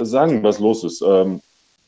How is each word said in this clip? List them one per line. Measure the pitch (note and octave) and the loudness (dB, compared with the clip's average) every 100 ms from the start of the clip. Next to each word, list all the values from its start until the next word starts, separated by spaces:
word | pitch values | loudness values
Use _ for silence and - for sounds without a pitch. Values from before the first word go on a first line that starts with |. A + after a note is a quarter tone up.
| A2+ | -4
sagen, | C3 E3 A#2+ | 0 0 2
was | G#2+ G#2 | 0 2
los | G#2+ A2+ | 0 0
ist, | E2+ - | -4 -4
ähm, | F#2+ F#2+ F#2+ F#2 - _ _ _ | 2 2 2 -4 -12 _ _ _